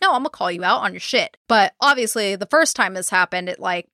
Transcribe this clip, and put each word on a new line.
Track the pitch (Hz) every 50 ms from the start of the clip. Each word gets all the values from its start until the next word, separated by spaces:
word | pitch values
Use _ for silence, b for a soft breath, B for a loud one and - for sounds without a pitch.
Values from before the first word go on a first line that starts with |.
"No, | 381 392 285
I'm | 254
gonna | 269 302
call | - - 185 180 175
you | 175 180
out | 185 226 - 214
on | 196 185
your | 180
shit." | - - - 226 170 - _ _ _ -
But | 233 214 196 - - -
obviously, | 254 285 285 254 226 220 - 233 208 196 196 185
the | 202
first | - - - 220 - - -
time | 214 185 190
this | 185 180 -
happened, | 202 185 180 - 185 180 180 180
it, | 180 -
like, | - 180 180 175 - _